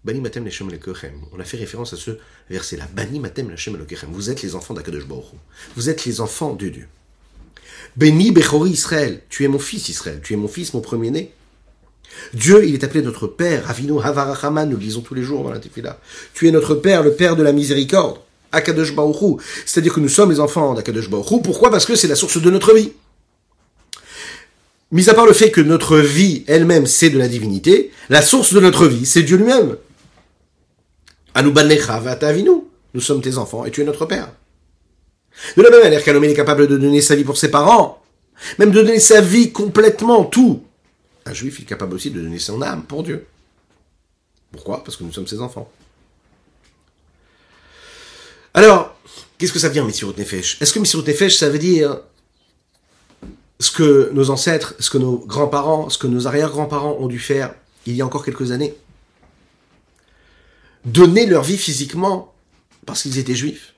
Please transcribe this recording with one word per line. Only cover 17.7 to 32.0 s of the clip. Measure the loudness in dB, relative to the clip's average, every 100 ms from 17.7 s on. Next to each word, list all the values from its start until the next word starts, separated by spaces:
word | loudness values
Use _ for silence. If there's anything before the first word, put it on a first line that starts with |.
| -2 0 0 0 -6 _ _ _
Akadosh | -4 -2 -2 -4
Baruch | -2 -2 0
Hu. | -2 -2 -8 -14
C'est-à-dire | -4 -2 0
que | 0
nous | 0
sommes | 2 2
les | 2
enfants | 0 -2 -2
d'Akadosh | -4 -6 -8 -6
Baruch | -8 -2
Hu. | -2
Pourquoi ? | 0 2 2
Parce | 4
que | 0 0
c'est | 0
la | 0
source | -2 2
de | 2
notre | 4 6
vie. | 6 4 -10 _ _ _ _ _ _ _ _ _ -20 _ -20 -20 -20 _ _ _ _ _
Mis | 2 4
à |
part | 8 6
le |
fait | 8 4
que | 4
notre | 2 0 4 4
vie | 4 2 0 0 0
elle-même, | 2 4 2 2
c'est | 2 2
de | 2
la | -2
divinité, | -4 -6 -2 4 4 2 -12 0
la | 2
source | 4 2 4
de | 6
notre | 4 6 2
vie, | 2
c'est | 0 0
Dieu | 4 2
lui-même. | 4 2 0 -4 _ _ _ _ _ _ _ _ _ _ _ _ _ _ _
Anu | 0 4
banecha | 4 4 4 2
vata | -6